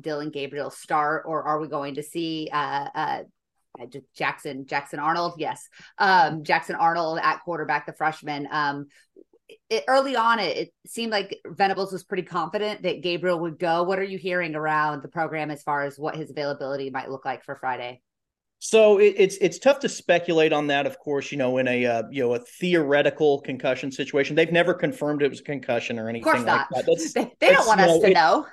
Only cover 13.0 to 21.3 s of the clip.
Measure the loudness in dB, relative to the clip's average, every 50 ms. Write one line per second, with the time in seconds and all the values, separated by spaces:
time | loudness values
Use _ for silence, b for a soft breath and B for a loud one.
13 | -4 -4 -4 -2 0 0 0 0 -2 -6 -6 -4 -2 0 0 0 0 0 0 -2
14 | -2 -4 -6 -8 -6 -4 -2 -2 -2 -4 -4 -4 -2 0 0 2 0 0 -2 -4
15 | -10 -8 -6 -4 -4 -4 -4 -4 -6 -6 -8 -8 -6 -4 -2 -2 -2 -4 -6 -6
16 | -8 -6 -6 -6 -10 -10 -8 -6 -4 -4 -4 -6 -6 -6 -6 -6 -6 -8 -8 -8
17 | -8 -8 -10 -8 -8 -8 -8 -8 -10 -14 -12 -8 -6 -6 -6 -6 -8 -10 -12 -16
18 | _ _ _ _ _ _ _ _ _ _ _ _ -4 2 6 6 8 8 8 8
19 | 6 6 6 6 4 2 4 0 0 -2 -2 2 2 2 2 2 -2 -6 -6 -6
20 | 0 2 2 2 2 2 2 4 4 4 4 0 0 0 0 0 0 -2 -6 -6
21 | _ -4 -4 -4 -4 -4